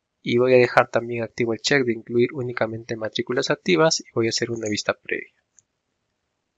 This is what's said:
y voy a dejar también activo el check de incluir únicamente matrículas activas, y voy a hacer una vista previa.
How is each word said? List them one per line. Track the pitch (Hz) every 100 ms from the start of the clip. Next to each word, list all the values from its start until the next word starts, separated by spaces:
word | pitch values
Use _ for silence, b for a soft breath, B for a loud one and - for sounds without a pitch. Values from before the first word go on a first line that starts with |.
| _ _
y | - 120
voy | 127
a | 127
dejar | 120 - 120
también | 120 117 120
activo | 113 - 117
el | 110
check | - 143 123
de |
incluir | 113 110 120 123
únicamente | 151 123 120 110 113 113 113
matrículas | 110 - 120 127 139
activas, | 147 - 170 160 -
y | -
voy | 120 113
a |
hacer | - 117
una | 117 107
vista | 104 -
previa. | - - - - _ _ _ _ _ _ _ _ _ _ _ _